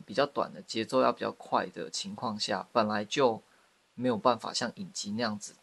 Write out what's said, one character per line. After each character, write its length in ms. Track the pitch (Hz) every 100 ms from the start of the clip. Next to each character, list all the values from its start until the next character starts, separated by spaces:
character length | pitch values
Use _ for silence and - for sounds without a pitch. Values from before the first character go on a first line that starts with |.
| -
比 80 |
较 120 | 107 143
短 260 | - 87
的 80 | -
节 200 | - 113
奏 180 | 107 131
要 120 | 123
比 80 | 120
较 100 | 104
快 320 | - - 117 90
的 220 | - -
情 260 | - 196 208
况 220 | 120 107
下， 280 | - 98 -
本 160 | 123 107
来 180 | 107 104
就 360 | 143 127 110 - _ _ _ _
没 140 | - 123
有 100 | 110
办 200 | 127 113
法 140 | 90
像 200 | - 117 -
影 160 | 92
集 200 | - 101
那 100 | 107
样 160 | 117 107
子 160 | - -